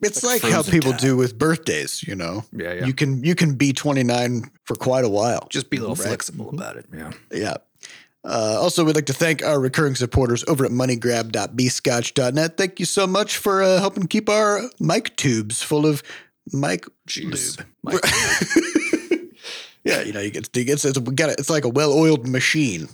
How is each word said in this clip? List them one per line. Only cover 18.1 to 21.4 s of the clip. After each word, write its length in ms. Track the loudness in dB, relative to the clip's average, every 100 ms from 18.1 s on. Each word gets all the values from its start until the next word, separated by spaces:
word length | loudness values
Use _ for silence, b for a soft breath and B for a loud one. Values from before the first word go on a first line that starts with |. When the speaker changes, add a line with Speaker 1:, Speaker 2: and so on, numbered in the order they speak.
| 0 0 0 2 2 2 0 0 -2 -2 -4 -6 B B B B B
Speaker 1:
Yeah, 180 | -2 -2
you 100 | -2
know, 80 | -4
you 100 | -6
get, 180 | -6 -4 -2
you 60 |
get, 200 | 0 2
it's, 140 | 2 0
we 160 | 0
got 160 | 0 0
it's 200 | 0